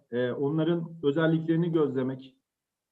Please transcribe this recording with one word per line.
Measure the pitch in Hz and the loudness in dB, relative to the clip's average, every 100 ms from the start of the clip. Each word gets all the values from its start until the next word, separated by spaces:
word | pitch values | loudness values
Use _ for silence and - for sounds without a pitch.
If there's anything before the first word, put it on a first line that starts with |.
| - | -8
e, | 120 123 | -2 -2
onların | 123 139 160 160 170 165 - | -2 -2 0 0 0 -4 -2
özelliklerini | 143 156 160 160 165 165 170 | 0 2 2 2 2 0 2
gözlemek | 160 143 131 127 131 - _ _ _ _ _ _ | 2 0 0 -4 -6 -12 _ _ _ _ _ _